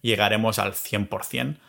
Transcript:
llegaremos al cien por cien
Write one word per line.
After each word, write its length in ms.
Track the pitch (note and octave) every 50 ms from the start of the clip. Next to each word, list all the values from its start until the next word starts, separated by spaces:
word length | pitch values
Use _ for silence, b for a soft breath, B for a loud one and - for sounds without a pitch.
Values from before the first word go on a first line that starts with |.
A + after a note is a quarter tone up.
llegaremos 560 | - A#2 A2+ G2 G#2 G2+ G#2 G#2+ A2 A2+ G#2 -
al 160 | G2+ G2+ G2
cien 320 | - - - - G2+ G2+
por 180 | G2 - F#2+ -
cien 360 | - - B1 B2 C3+ D3 b b